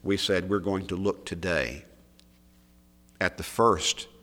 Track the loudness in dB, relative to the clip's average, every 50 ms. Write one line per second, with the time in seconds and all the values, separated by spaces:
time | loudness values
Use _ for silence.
0 | 0 0 -2 0 2 0 0 0 2 0 -2 0 0 -2 -2 -2 -4 -4 -6 -2
1 | 0 -2 -2 -2 -8 -10 -10 -6 -2 0 0 0 -2 -2 -6 -12 -16 -20 -20 -20
2 | -20 _ _ -20 _ -20 -20 _ _ _ _ -20 _ _ _ -20 _ _ _ -20
3 | _ _ _ _ -2 -2 -2 -4 -10 -6 2 6 6 6 6 4 2 -4 -4 -4
4 | -8 -16 -18 -20